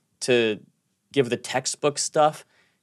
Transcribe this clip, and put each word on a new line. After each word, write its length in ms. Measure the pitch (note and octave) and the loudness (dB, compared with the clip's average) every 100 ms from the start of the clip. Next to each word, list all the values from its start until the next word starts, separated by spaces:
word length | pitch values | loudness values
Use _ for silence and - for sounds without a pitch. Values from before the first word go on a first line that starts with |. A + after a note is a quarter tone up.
| _ - | _ -6
to 400 | - A#2+ A2+ G#2 - _ _ _ _ | 0 2 2 -2 -10 _ _ _ _
give 180 | C#3 A#2+ | -2 0
the 60 | A#2+ | -2
textbook 640 | - B2+ - - D3 C#3+ | -4 -6 -4 -4 -4 -4
stuff, 460 | - D#3 D3+ D3+ - _ _ _ | -4 2 2 0 -12 _ _ _